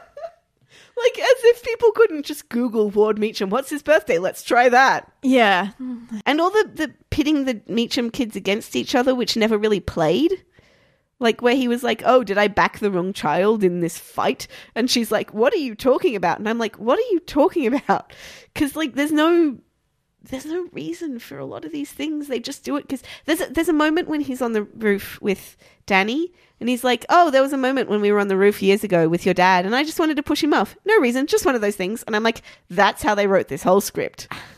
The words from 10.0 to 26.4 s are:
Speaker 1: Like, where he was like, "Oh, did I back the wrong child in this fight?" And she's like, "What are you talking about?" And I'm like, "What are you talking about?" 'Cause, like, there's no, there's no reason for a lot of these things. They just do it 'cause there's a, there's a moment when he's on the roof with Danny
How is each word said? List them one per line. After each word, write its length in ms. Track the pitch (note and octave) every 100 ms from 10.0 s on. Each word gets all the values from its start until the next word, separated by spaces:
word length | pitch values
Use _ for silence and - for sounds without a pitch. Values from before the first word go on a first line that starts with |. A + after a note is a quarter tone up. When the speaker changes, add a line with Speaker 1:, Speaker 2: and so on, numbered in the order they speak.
| D#3 F#3+ E4 F#4+ _ _ _ _ _ _ _ -
Speaker 1:
Like, 220 | A#3 A3+
where 140 | A#3+ C4+
he 120 | B3
was 140 | A#3+
like, 200 | A#3+ - -
"Oh, 180 | B3+
did 140 | G3 G3
I 120 | G#3
back 320 | G3 F3 -
the 100 | G#3
wrong 240 | F3+ F#3 -
child 500 | D3+ D3+ G3+ A3+ F#3
in 160 | F3
this 160 | E3 -
fight?" 500 | - - G3 C4+ - - - A#3+
And 160 | B3
she's 200 | B3 A3
like, 220 | G#3 -
"What 220 | G#3 B3 G4+
are 40 |
you 160 | C4+ G#3+
talking 420 | C4 D4 F#4 G#3
about?" 220 | E3+ -
And 80 | G#3
I'm 120 | A#3
like, 180 | A3 -
"What 200 | A3 F4
are 120 | B4
you 80 | E4+
talking 460 | - D4 D#4+ F4 A3+
about?" 460 | C4 - - - - - - - -
'Cause, 220 | C#4+ D4
like, 180 | D#4 A#3
there's 180 | D4
no, 440 | D4+ D#4+ F4 D#4 A#3 _ _ _ _ _ _
there's 220 | - C4 D4+
no 220 | F4 F4
reason 460 | - D#4+ E4+ E4 A#3+
for 200 | - C#3
a 80 | C3+
lot 180 | - D#4
of 80 |
these 180 | D4 C#4+
things. 360 | - D4 D4+ C#4+
They 120 | A#3
just 220 | A#3+ C#4
do 140 | - C#4
it 100 | -
'cause 160 | C4+ - - -
there's 160 | D#4+
a, 60 | E4
there's 240 | C4 E4
a 20 |
moment 360 | D4+ D4+ D#4 -
when 120 | D4+
he's 220 | C#4+ B3+
on 100 | A#3+
the 120 | A3 G#3
roof 540 | A3+ A3 G3+ - -
with 340 | G#3 F#3+ - - _ _ -
Danny 440 | F#3+ G#3 C4+ F4+ _